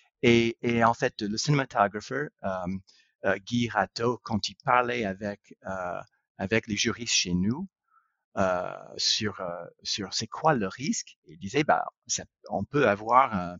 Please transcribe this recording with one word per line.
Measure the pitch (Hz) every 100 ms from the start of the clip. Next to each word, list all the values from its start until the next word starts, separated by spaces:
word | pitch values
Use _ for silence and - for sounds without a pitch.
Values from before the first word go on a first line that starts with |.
| _ _
Et, | 123 117 117 -
et | 120 117
en | 113 117
fait, | 127 -
le | 104 110
cinématographe, | - 147 131 123 101 104 -
euh, | 131 147 - 98 92 90 95 - _ _ _ 98
euh, | 98 95
Guy | 120 117
Rateau, | 107 92 - 117 120
quand | - 110 -
il | 101 -
parlait | 123 120 120 104
avec, | 95 107 101 _ - 101
euh, | 95 90 92 101 _ _ -
avec | 98 113 113
les | 101
juristes | 120 107 117
chez | - 92 87
nous, | 95 135 190 _ _ _ _ _ _ -
euh, | 95 90 90 50 53 -
sur, | - - 107 95
euh, | 92 87 85 -
sur | - - 95
c'est | - -
quoi | - 156
le | 143 95
risque, | - 143 233 - _ _
il | 80
disait, | 98 127
bah, | 151 82 - - -
ça, | - - _ -
on | 92
peut | 104 143 127
avoir, | 101 110 123 131 107
euh, | 87